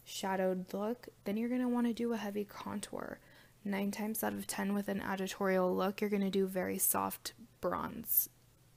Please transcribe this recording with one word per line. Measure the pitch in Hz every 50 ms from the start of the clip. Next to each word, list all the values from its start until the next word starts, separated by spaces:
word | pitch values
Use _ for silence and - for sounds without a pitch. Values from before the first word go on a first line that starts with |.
| -
shadowed | - - - - 190 190 185 190 185 185 185 180 -
look, | - 196 208 220 240 240 - - - - -
then | 202 202
you're | 220 233 240
gonna | 247 254 254 247
wanna | 240 240 240 240
do | 220 - 233 233
a | 233
heavy | 208 214 202 202 208 202
contour. | 202 - - - 196 202 208 202 - - 50 - - - - - - - - - - - - -
Nine | 202 196 196 202 202
times | 202 - 208 214 220 - 220
out | 208
of | 202 202 196
ten | - - - 196 196 202
with | 202 202 -
an | 196 190
editorial | - 202 196 190 190 190 - - 202 190 185 185 185 180 185
look, | 190 185 196 202 -
you're | 214 202
gonna | 208 196 196 190
do | 185 196 190
very | 185 190 185 185 196 190 190
soft | - - - 196 196 190 - - - - - - 226 - - -
bronze. | - 175 - 80 80 - - - 240 - - - - - - - - - - - - - -